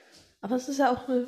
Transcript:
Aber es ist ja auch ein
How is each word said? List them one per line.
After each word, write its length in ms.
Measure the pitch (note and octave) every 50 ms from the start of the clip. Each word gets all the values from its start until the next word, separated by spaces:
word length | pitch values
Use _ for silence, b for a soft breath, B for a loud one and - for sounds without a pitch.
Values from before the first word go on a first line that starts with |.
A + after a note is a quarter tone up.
| b b b b b b b _
Aber 160 | - G3 B3
es 120 | B3 B3+ D4
ist 100 | C#4 C4+
ja 140 | C#4 B3
auch 160 | B3+ B3+ - -
ein 180 | B3+ B3 B3